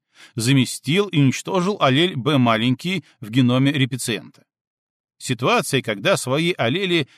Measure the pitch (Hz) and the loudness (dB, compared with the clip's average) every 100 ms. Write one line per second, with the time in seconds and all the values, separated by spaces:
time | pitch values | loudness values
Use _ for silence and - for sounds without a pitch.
0 | _ _ - - 113 139 120 - - 175 | _ _ -14 -4 2 2 2 -2 -2 0
1 | 202 170 139 - - 185 175 208 143 131 | 0 2 2 0 -2 -2 -2 0 2 2
2 | 180 156 120 143 120 110 120 123 143 185 | 0 -2 -2 2 2 2 0 -2 -2 -6
3 | - _ 107 120 123 127 139 143 131 127 | -8 _ -4 0 2 4 2 2 -2 -2
4 | - 98 - - _ _ _ _ _ _ | -4 -6 -6 -20 _ _ _ _ _ _
5 | _ _ - 120 139 240 - 131 113 101 | _ _ -6 -2 0 0 0 -2 -2 -2
6 | 110 170 127 143 170 - 135 170 190 170 | 0 0 0 -2 0 0 -2 0 0 -2
7 | 131 | -2